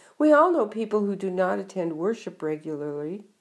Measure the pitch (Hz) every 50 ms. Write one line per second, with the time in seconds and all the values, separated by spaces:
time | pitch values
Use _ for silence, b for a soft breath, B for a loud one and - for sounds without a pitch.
0 | b b b b 294 302 302 285 320 370 339 311 220 208 214 220 226 214 214 214
1 | 202 202 196 190 196 190 180 180 185 180 202 202 190 196 - 190 170 165 160 156
2 | 165 208 233 226 - 185 170 - 156 156 156 151 156 160 156 143 147 151 143 147
3 | 147 156 180 208 - _ _ _